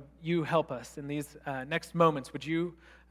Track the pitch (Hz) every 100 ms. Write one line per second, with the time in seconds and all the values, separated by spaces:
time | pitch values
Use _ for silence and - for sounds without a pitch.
0 | 135 - 165 170 151 165 151 123 117 -
1 | 143 147 143 - - 135 131 165 - 170
2 | 165 143 131 147 131 165 170 165 - -
3 | -